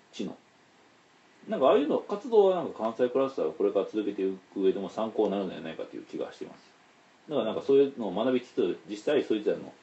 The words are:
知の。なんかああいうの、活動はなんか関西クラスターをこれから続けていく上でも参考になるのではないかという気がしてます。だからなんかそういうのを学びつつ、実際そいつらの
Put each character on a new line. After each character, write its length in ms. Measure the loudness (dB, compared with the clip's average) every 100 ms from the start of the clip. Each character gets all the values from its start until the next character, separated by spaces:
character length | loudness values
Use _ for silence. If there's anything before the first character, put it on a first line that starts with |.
| _
知 140 | -10 -10
の。 120 | -10 _ _ _ _ _ _ _ _ _ _ -8
な 100 | 2
ん 20 |
か 60 | 4
あ 40 |
あ 40 | 4
い 60 |
う 40 | 4
の、 100 | 0
活 320 | -2 -8 2
動 200 | 6 6
は 60 | 4
な 60 |
ん 60 | -2
か 100 | -4
関 160 | -4 0
西 120 | 0
ク 80 | 2
ラ 100 | 0
ス 80 | 0
タ 40 |
ー 60 | -4
を 40 |
こ 100 | 0
れ 80 | 0
か 80 | 2
ら 60 | 0
続 200 | -2 -4
け 80 |
て 80 | -2
い 160 | -2 -4 -8
く 80 | 0
上 120 | 0
で 60 | 0
も 100 | -4
参 200 | -4 -4
考 140 | 0 0
に 60 |
な 60 | 0
る 80 | -4
の 40 |
で 60 | -6
は 60 |
な 100 | -10
い 40 | -10
か 60 |
と 120 | -10 -12
い 40 |
う 40 |
気 160 | -12 -8
が 120 | -8
し 60 | -10
て 60 | -16
ま 80 |
す。 40 | -16 -20 _ _ _ _ _ -6
だ 60 | -2
か 60 |
ら 60 | -2
な 60 |
ん 20 | -2
か 80 | 4
そ 80 |
う 40 | 6
い 100 | 4
う 120 | 0
の 100 | -4
を 40 |
学 200 | -2 0
び 80 | 0
つ 80 | -2
つ、 280 | -2 -2 -2 -8
実 100 | -6
際 260 | 0 0
そ 120 | 2 0
い 60 |
つ 80 | 0
ら 80 | -2
の 160 | -6 -18